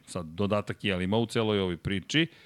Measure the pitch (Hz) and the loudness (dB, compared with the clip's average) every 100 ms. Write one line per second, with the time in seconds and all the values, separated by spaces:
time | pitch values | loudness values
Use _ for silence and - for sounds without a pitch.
0 | - 92 80 85 101 104 - 95 101 90 | -10 -8 -6 -2 2 2 0 -4 -2 0
1 | 92 113 110 120 107 104 92 85 92 98 | 2 2 2 0 2 2 0 -2 -2 -4
2 | - 147 165 - | 0 0 0 -4